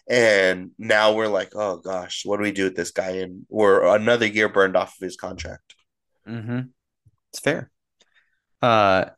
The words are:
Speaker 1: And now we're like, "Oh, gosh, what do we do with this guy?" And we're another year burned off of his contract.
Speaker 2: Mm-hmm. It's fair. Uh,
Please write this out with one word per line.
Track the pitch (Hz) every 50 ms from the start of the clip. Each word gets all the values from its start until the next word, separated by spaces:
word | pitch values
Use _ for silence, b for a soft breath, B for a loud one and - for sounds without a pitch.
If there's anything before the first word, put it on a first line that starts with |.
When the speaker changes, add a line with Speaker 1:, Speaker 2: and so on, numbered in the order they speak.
| b -
Speaker 1:
And | 120 123 117 113 104 98 95 92 92 90 92 - _ -
now | 110 113 110 107 107 107 107
we're | 110 110 107
like, | 104 95 98 - -
"Oh, | 104 107 98 90 87
gosh, | 87 92 95 90 90 90 - - -
what | 101 101 101
do | 104
we | 104 98
do | 98 98
with | 95 92 90
this | 87 -
guy?" | - - 92 95 92 95
And | 92 90 92 95 - _
we're | 104 107 107 98 98 101 - 90 104
another | 107 107 120 120 117 117
year | 107 101 107 107 104
burned | - 101 95 95 92 90
off | 95 - -
of | -
his | 92 90 - -
contract. | - 92 92 90 80 80 - - _ _ - _ _ _ _ _ _ _ _ _ _ 104
Speaker 2:
Mm-hmm. | 113 117 107 120 120 127 127 127 _ _ _ _ _ _ _ _ _ _ _ _
It's | - -
fair. | - 139 143 135 135 _ _ _ _ _ _ _ _ _ _ _ _ _ _ _ _ _ _ -
Uh, | 131 120 113 107 101 98 95 95 - - -